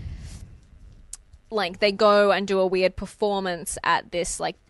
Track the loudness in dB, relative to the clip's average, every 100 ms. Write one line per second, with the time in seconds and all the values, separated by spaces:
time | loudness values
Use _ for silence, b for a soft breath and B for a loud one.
0 | B B B B B B -20 -20 -20 -20
1 | -20 -20 _ -20 _ -4 -4 0 0 4
2 | 4 6 6 2 2 0 2 2 0 -2
3 | -10 -4 -2 0 -2 -6 -8 -4 0 0
4 | 0 -4 -4 -4 -6 -8